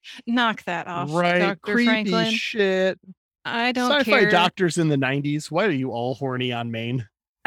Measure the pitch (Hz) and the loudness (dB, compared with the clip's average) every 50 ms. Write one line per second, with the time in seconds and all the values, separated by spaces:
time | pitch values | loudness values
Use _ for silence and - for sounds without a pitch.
0 | - - - - - 233 233 254 240 226 208 - - 196 175 165 - - 170 175 | -18 -20 -20 -14 -8 -4 0 0 0 0 -2 -4 -6 -6 -6 -6 -6 -8 -6 -6
1 | 139 143 156 170 175 175 175 180 180 196 196 - - - 208 240 240 233 220 220 | -6 -2 0 2 2 4 4 4 2 2 0 -2 -4 -2 0 2 2 2 2 2
2 | 208 208 - 226 226 226 220 226 - - - 226 196 190 190 185 185 190 - - | 0 0 0 0 0 0 0 -2 -4 -4 -2 0 2 2 2 2 2 0 0 -4
3 | _ 190 185 _ _ _ _ _ - - - 226 233 247 240 247 247 247 285 294 | _ -20 -20 _ _ _ _ _ -10 -6 -4 -2 -2 0 0 0 0 2 2 2
4 | 262 226 277 254 202 - 208 175 175 180 - - 185 170 - 175 165 156 147 139 | 2 4 4 4 4 6 6 4 4 4 2 0 0 0 2 2 2 2 2 2
5 | 135 127 139 143 143 147 147 151 151 - 151 170 214 214 156 131 131 131 107 117 | 2 0 0 -2 -2 -2 -2 -4 -4 -4 -2 0 0 0 0 0 -2 -4 -4 -4
6 | 120 127 135 - 139 131 127 123 127 123 120 117 117 117 113 113 113 117 123 127 | -4 -4 -4 -4 -4 -4 -4 -2 -2 -2 -2 -4 -4 -6 -6 -6 -6 -4 -4 -4
7 | 110 - _ _ _ _ _ _ - | -6 -8 _ _ _ _ _ _ -10